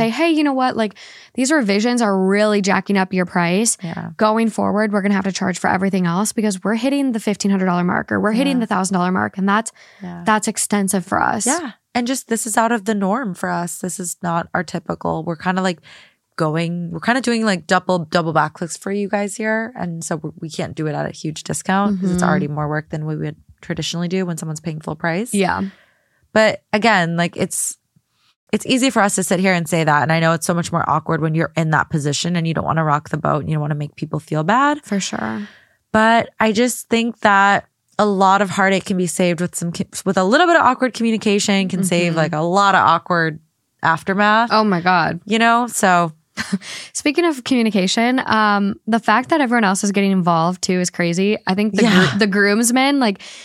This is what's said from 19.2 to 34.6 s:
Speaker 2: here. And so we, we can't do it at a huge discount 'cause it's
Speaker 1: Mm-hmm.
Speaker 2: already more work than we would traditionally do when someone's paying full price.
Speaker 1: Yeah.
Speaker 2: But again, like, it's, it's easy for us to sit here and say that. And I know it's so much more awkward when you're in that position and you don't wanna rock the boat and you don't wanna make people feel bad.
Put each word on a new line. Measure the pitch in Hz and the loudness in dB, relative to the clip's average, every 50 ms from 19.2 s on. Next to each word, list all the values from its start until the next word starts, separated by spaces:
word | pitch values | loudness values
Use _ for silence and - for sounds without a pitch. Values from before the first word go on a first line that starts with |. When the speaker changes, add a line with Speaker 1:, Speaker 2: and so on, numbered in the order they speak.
| 202 202 - | -4 -4 -6
Speaker 2:
here. | - 214 220 220 220 226 233 254 | -6 -4 -2 -2 -2 -4 -6 -8
And | - 180 175 165 165 165 | -8 -8 -8 -8 -8 -6
so | - 170 | -6 -6
we, | 151 156 151 - - | -6 -8 -10 -10 -12
we | 165 160 | -12 -10
can't | - - 151 - - | -8 -8 -8 -8 -6
do | - 156 | -6 -6
it | 156 147 | -4 -4
at | 147 151 | -4 -6
a | - | -6
huge | - - - 160 151 - - | -8 -8 -8 -8 -8 -8 -8
discount | - - - - - 185 196 202 208 202 185 | -8 -8 -4 -2 0 2 2 2 2 0 -2
'cause | 190 180 | -2 -2
it's | 180 180 | 0 2
Speaker 1:
Mm-hmm. | 180 - | 2 2
Speaker 2:
already | 156 147 147 147 | 2 2 0 -2
more | 147 151 151 147 | -4 -4 -4 -4
work | 151 151 156 - | -4 -6 -6 -6
than | 165 156 151 | -8 -6 -6
we | 156 156 | -6 -6
would | 156 156 151 151 - _ - - _ | -6 -6 -8 -10 -12 _ -20 -20 _
traditionally | - - 170 165 151 - - 170 175 170 | -10 -8 -6 -6 -6 -6 -4 -4 -4 -2
do | 185 190 190 | -2 -2 -2
when | 175 165 | -4 -6
someone's | 160 165 160 156 156 | -6 -8 -8 -8 -8
paying | - 170 156 156 | -8 -8 -10 -8
full | - 165 156 | -8 -8 -8
price. | - - 170 165 185 233 254 - | -4 -4 -2 -2 -2 -2 -2 0
Speaker 1:
Yeah. | 202 190 170 87 - 196 196 - _ _ _ _ _ _ _ _ _ _ _ | 0 0 0 0 -2 -4 -6 -8 _ _ _ _ _ _ _ _ _ _ _
Speaker 2:
But | - 220 220 208 - - _ _ | 2 4 4 4 2 -2 _ _
again, | - 214 196 233 214 185 170 165 170 | -2 2 4 4 4 4 2 2 0
like, | 170 175 170 - | 0 -2 -2 -2
it's, | - 190 160 - - - - - - _ _ _ _ _ _ _ _ _ _ _ _ _ _ | -4 -4 -4 -4 -4 -6 -6 -8 -10 _ _ _ _ _ _ _ _ _ _ _ _ _ _
it's | - - - | -4 -4 0
easy | - 262 254 254 269 | 0 0 2 2 2
for | - 226 | 2 2
us | 196 202 - | 2 2 2
to | 202 185 | 0 -2
sit | - 196 175 | 0 0 2
here | 185 196 | 2 2
and | 180 170 170 - | 2 0 0 0
say | 180 165 | 0 0
that. | 160 156 147 147 | 2 2 2 2
And | 127 147 | 2 2
I | 160 165 | 2 2
know | 165 165 | 2 2
it's | 165 156 - | 2 0 0
so | - 175 | -2 -2
much | 170 170 - | -2 -2 -2
more | 170 165 - - | -2 -2 0 0
awkward | 143 156 156 - 165 156 | -2 -2 -2 -2 -2 -2
when | 156 160 156 | -2 -2 0
you're | 165 160 - - | -2 -2 -2 -2
in | 165 165 160 | -2 0 2
that | 151 143 - - | 2 0 0 0
position | - 156 135 147 143 - - 170 180 | -2 -2 -2 -2 -2 -2 -2 -2 -2
and | 170 165 | -2 -2
you | 165 160 | -2 -2
don't | - - | -2 -2
wanna | 73 143 165 160 | -2 0 0 0
rock | 156 143 147 151 - | 0 0 -2 -2 -4
the | - | -4
boat | 156 160 147 151 147 | -2 0 0 0 0
and | 139 151 | -2 -2
you | 156 | -4
don't | 151 | -2
wanna | 147 151 151 | -2 -4 -4
make | 147 147 147 - | -6 -8 -10 -10
people | - 160 156 151 151 | -10 -10 -8 -8 -8
feel | - - 156 156 156 | -6 -4 -4 -2 0
bad. | 170 214 254 | 2 2 2